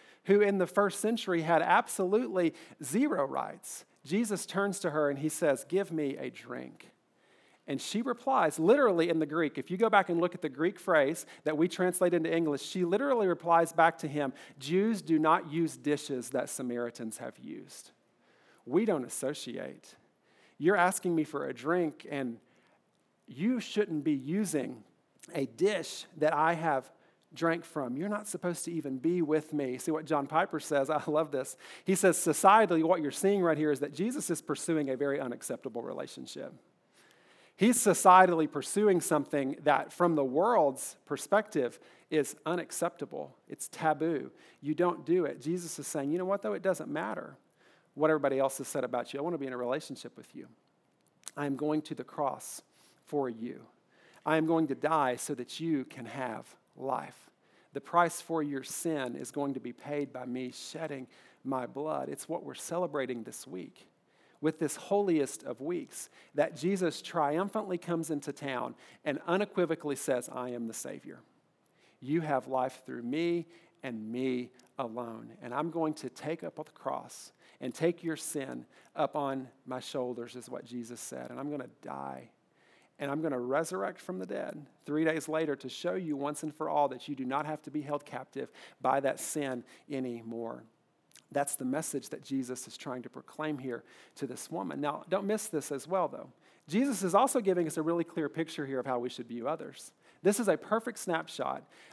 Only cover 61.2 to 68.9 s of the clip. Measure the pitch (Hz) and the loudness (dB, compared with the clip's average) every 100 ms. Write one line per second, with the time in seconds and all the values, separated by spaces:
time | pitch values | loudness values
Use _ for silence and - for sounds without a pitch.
61.2 | - _ 131 131 120 131 156 147 135 143 | -20 _ -4 -4 -4 -6 -4 -4 -4 -8
62.2 | - 165 143 127 - 170 170 143 127 120 | -8 -8 -8 -12 -6 -4 -2 -2 -2 -4
63.2 | 110 - 131 180 170 - - _ _ _ | -8 -14 -12 -12 -12 -18 -20 _ _ _
64.2 | _ - 151 156 151 - - 202 196 160 | _ -4 -2 0 -4 -4 0 0 4 2
65.2 | 135 - - 110 143 180 - - - - | 2 -4 -10 -8 -6 -6 -8 -12 -14 -18
66.2 | - 147 143 156 165 196 175 - - 170 | -8 0 0 0 0 2 0 -2 -4 0
67.2 | 143 156 202 220 208 175 175 170 160 147 | 2 2 0 -4 -4 -6 -2 -2 -2 -4
68.2 | 147 - 143 127 120 - - | -6 -8 -6 -4 -6 -10 -20